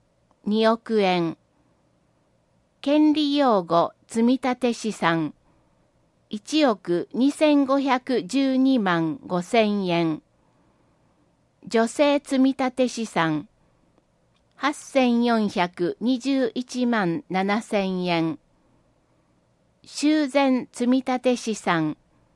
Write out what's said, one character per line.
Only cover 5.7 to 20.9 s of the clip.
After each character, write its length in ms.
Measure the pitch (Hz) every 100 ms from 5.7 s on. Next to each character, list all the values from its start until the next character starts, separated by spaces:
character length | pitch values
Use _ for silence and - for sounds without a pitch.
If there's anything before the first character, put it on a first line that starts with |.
| _ _ _ _ _ _
一 360 | 214 - 302 285
億 440 | 208 - 175 -
二 180 | 202 269
千 340 | - 302 285 269
五 140 | 277
百 440 | 269 254 - 240
十 340 | 180 262 269 262
二 220 | 262 262
万 400 | 190 170 160 147 -
五 140 | 180
千 440 | 175 233 214 208 185
円。 360 | 170 165 156 - _ _ _ _ _ _ _ _ _ _ _ _ _ -
女 200 | 226 233
性 320 | - 294 285
積 180 | - 269
立 440 | 262 262 262 - 254
資 180 | - 220
産、 420 | 180 165 151 202 _ _ _ _ _ _ _ _ _ _ _
八 180 | 269
千 500 | 302 - 269 254 233
四 260 | 240 226 208
百 480 | 196 180 - 175 -
二 200 | 226 262
十 320 | 262 269 240 247
一 300 | 247 247 247
万 380 | 233 180 165 -
七 320 | 185 196 208
千 440 | - 214 190 185 180
円。 340 | 170 160 - _ _ _ _ _ _ _ _ _ _ _ _ _ _ -
修 420 | - 294 311 285
繕 400 | 277 277 254 -
積 320 | - 247